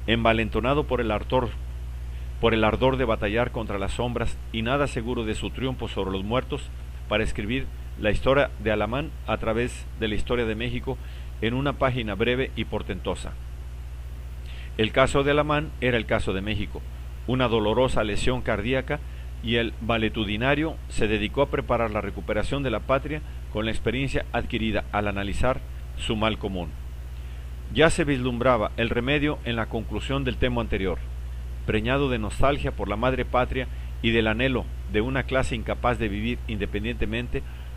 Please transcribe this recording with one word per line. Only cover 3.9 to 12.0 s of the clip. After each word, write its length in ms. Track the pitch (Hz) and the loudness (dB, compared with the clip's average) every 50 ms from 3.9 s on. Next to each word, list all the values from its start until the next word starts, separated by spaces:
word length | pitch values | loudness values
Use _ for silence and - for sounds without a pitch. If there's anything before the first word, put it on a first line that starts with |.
| - | -2
sombras 440 | - 120 123 117 117 117 107 - - - - | 0 -2 0 0 0 0 -2 -2 -4 -6 -6
y 100 | - 113 | -4 -2
nada 260 | 113 120 135 143 143 | 0 0 2 2 0
seguro 380 | 123 - 127 107 120 123 120 113 | 0 -2 -4 -4 -2 -2 -2 -2
de 100 | 107 107 | -2 -2
su 160 | - 113 101 | -2 -4 -4
triunfo 360 | - - 120 131 127 120 117 | -4 -2 -2 -2 -2 -4 -4
sobre 240 | 104 - 110 95 92 | -4 -2 -2 -2 -2
los 120 | 95 95 98 | -2 -2 -2
muertos, 460 | 104 117 127 123 - - - - - - - - - - - - | 0 0 0 0 -2 -4 -6 -6 -8 -10 -10 -10 -10 -10 -8 -4
para 160 | - 107 107 110 | 0 2 2 2
escribir 420 | 107 - - 104 101 123 135 135 - - - - - - - | 2 0 -2 -2 -2 -2 -2 -2 -4 -8 -8 -10 -10 -6 0
la 120 | 101 107 | 2 2
historia 380 | 101 - - 131 135 139 135 - - - | 2 4 4 6 6 6 4 2 0 -2
de 120 | 104 107 | 0 2
Alamán 400 | 107 107 107 107 120 139 156 151 - - - | 2 2 2 0 0 -2 -4 -4 -6 -6 -2
a 100 | - 110 | -2 -2
través 480 | 107 - 110 110 117 123 120 - - - - - - | 0 0 0 2 2 0 -2 -4 -8 -10 -10 -6 -4
de 80 | 113 | -2
la 80 | 107 107 | 0 2
historia 300 | 101 - - 123 120 120 | 0 2 2 2 0 0
de 100 | 110 107 | 0 0
México 420 | 107 120 120 120 123 - 135 127 - - - - - - - - - | -2 -2 -2 -4 -4 -4 -4 -6 -6 -6 -10 -10 -10 -10 -10 -6 -2
en 120 | - 113 120 | 0 0 2
una 200 | 131 139 143 127 | 2 0 0 0
página 420 | - 139 131 123 127 | 2 2 2 2 2